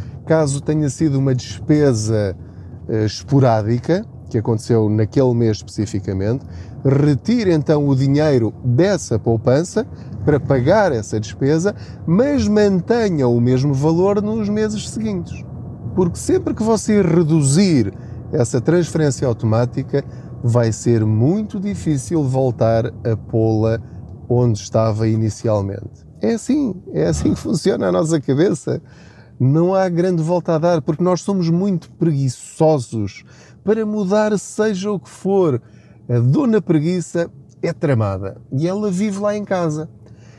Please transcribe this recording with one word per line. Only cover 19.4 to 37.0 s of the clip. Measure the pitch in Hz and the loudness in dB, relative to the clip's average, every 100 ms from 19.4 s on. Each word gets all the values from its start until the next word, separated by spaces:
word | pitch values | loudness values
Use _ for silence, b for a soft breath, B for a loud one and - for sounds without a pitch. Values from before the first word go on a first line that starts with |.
| 110 113 127 135 135 143 - B B - | 0 0 0 -4 -4 -4 -4 B B -6
vai | 120 120 117 | 0 2 2
ser | 107 120 117 107 | 0 2 2 2
muito | 107 127 202 214 202 | 2 2 0 -4 -6
difícil | 202 185 165 143 - 165 | -6 -4 -2 -2 -2 -2
voltar | 135 131 131 113 113 113 113 | 0 0 -2 0 0 2 -2
a | - 120 107 | -4 -4 -4
pô-la | - 117 110 110 110 113 B B B - - | -2 0 2 2 0 -2 B B B -18 -2
onde | 123 123 104 | 2 2 0
estava | - 113 113 107 113 | -2 0 0 0 0
inicialmente. | 110 110 - 117 104 98 98 - - - - | 0 -2 -2 -2 0 -2 -8 -12 -18 -20 -4
É | 214 | -2
assim, | 233 - 294 262 185 - | -2 -2 -2 -2 -6 -6
é | 160 170 | -2 0
assim | 156 - | 0 0
que | - | -2
funciona | - 202 - - 185 | -2 0 0 0 0
a | |
nossa | 180 160 165 | 2 2 0
cabeça. | 131 135 196 175 - 123 B B B B B - | 0 2 2 0 -4 -6 B B B B B -2
Não | 127 156 175 190 | 2 4 2 2
há | 185 | 2
grande | 170 185 170 | 0 0 0
volta | 156 180 170 160 | 0 0 0 2
a | |
dar, | 170 170 | 2 2
porque | 160 160 | 0 0
nós | 180 175 | 0 0
somos | - 196 165 | 0 0 2
muito | 170 202 175 - | 2 0 -2 -6
preguiçosos | - 165 139 135 - - - 156 151 117 113 101 - - B B B 196 | -2 0 2 -2 -4 -14 0 2 2 -2 -6 -6 -8 -20 B B B -2
para | 220 | -2
mudar | 214 214 185 208 214 208 | -2 -4 0 0 2 -2
seja | - - 220 185 202 | -4 -2 -2 -2 -4
o | 196 | -6
que | - | -8
for. | - 185 196 170 123 B B B B - | -6 0 2 2 0 B B B B -2
A | 120 | 2
dona | 123 151 262 220 | 4 2 2 2
preguiça | - 156 156 180 | 2 0 2 -2